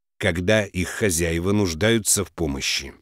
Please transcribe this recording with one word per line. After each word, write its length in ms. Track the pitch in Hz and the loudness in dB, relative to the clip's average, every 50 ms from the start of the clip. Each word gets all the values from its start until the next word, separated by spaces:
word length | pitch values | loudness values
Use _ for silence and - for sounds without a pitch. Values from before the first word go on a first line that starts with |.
| _ _ _ - | _ _ _ -4
когда 480 | - 98 87 85 90 87 107 110 104 | -2 0 0 0 2 2 2 2 2
их 240 | 92 - 90 92 - | 0 -2 -4 -4 -4
хозяева 640 | - - 113 104 85 80 87 82 82 85 85 95 | -2 -2 0 0 2 2 0 0 0 0 0 0
нуждаются 760 | 101 107 104 92 80 78 92 110 117 117 104 - - - 95 | 2 2 2 0 0 0 2 2 2 2 2 0 0 0 -2
в 60 | - | -4
помощи. 640 | - - 85 76 69 67 - - - - - 64 - - | -4 -4 -4 -2 -2 -2 -4 -4 -4 -4 -6 -8 -14 -18